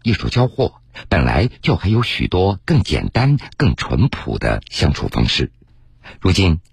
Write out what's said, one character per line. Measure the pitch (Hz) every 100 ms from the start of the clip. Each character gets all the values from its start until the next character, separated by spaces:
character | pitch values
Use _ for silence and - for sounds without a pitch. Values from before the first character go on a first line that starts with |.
一 | 117
手 | 110 -
交 | - 127
货， | - 127 - _ - -
本 | 90
来 | 62 62 120 -
就 | - 90
还 | 92
有 | 110
许 | 117 - -
多 | 90 95 98 -
更 | 151
简 | - 73 -
单、 | - 131 143 - -
更 | -
淳 | - - - -
朴 | - - 52
的 | 55 53 -
相 | - 76
处 | 69 -
方 | - 60
式。 | - 64 _ _ - - _ - -
如 | 95
今， | 85 92 80 -